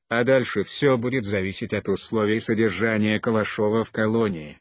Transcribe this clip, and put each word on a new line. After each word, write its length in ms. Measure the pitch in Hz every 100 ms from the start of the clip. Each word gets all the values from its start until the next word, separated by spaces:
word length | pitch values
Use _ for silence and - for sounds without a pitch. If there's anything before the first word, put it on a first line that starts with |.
| -
А 180 | 117 123
дальше 380 | 131 117 107
все 340 | 92 - 143 127
будет 260 | 123 131
зависеть 500 | 101 101 95 95 113
от 140 | 104 -
условий 540 | 95 - 113 104 110
содержания 800 | 117 110 113 90 113 107 107 107
Калашова 680 | - 110 101 - 107 113 107
в 60 |
колонии. 680 | 110 107 113 107 85 76 -